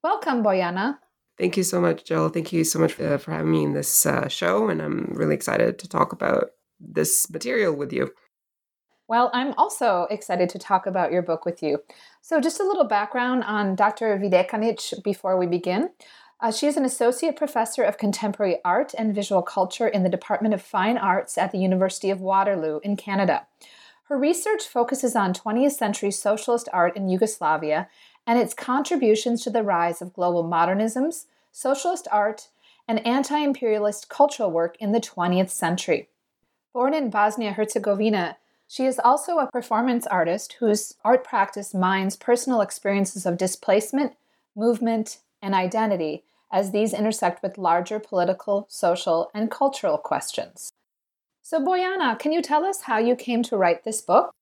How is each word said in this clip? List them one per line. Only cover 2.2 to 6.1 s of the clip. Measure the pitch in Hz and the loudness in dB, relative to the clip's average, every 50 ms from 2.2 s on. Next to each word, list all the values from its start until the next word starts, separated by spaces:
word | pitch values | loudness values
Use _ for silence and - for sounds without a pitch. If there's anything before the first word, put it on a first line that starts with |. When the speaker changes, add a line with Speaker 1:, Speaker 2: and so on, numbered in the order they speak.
| 156 156 | 0 0
Speaker 2:
Thank | 156 170 160 - | 0 -2 -4 -2
you | - 165 160 | 0 0 0
so | 160 - 165 | 2 2 2
much, | 160 160 - - | 2 2 2 -2
uh, | 160 160 147 139 | -2 -2 -2 -2
for | - - | -2 -6
having | 160 160 80 80 | -6 -4 0 2
me | 80 - | 2 2
in | 76 73 | 2 0
this, | - 71 71 - - - - | -2 -2 -2 0 2 2 2
uh, | - 71 - - | 2 0 0 -2
show, | - - - - 170 95 - 220 214 | -4 -4 -2 0 2 2 2 2 0
and | 170 160 | 0 -2
I'm | 156 151 156 - - - - | -2 -4 -4 -4 -4 -4 -4
really | - - - 151 | -2 0 0 0
excited | - - - - - 57 58 - - | 0 0 -2 2 2 2 2 0 -2
to | - - | -10 -4
talk | - - - - | 0 0 0 0